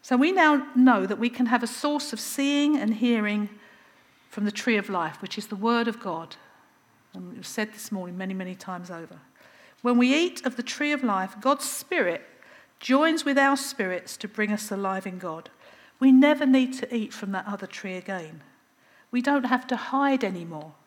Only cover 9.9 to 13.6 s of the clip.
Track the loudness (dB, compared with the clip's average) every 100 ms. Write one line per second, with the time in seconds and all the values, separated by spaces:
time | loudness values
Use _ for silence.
9.9 | 4 4 4 2 -2 -8 -6 -10 -4 -2
10.9 | 0 0 -2 -4 -2 0 0 -2 -10 -4
11.9 | 0 0 -2 -10 -20 -20 -20 _ _ 0
12.9 | 4 4 2 2 4 4 2